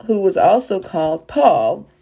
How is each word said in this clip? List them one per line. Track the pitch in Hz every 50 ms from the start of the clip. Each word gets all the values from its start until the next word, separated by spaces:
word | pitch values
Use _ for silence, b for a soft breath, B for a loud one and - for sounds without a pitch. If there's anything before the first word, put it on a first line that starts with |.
| -
who | - 220 202
was | 196 190 185
also | 165 - 175 208 247 254 - 202 190
called | 190 - - 165 160 156 160 165 - -
Paul, | - 294 285 240 165 120 110 113 180 143 143 - _ _